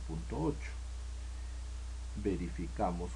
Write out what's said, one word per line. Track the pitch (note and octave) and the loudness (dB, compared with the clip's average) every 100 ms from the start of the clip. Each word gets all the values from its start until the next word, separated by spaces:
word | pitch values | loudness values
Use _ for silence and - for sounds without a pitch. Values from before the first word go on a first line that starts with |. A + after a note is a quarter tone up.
| - | -2
punto | D#2 - A#2+ | -2 0 2
ocho. | D#3+ C#3+ - - - - - - - - - - - - - - - - | 2 2 0 -4 -4 -4 -4 -4 -4 -4 -4 -4 -4 -4 -4 -4 -2 2
Verificamos | G#2 F2 F2 - E2 - G2 F2 F2+ | 4 4 2 0 0 2 4 4 0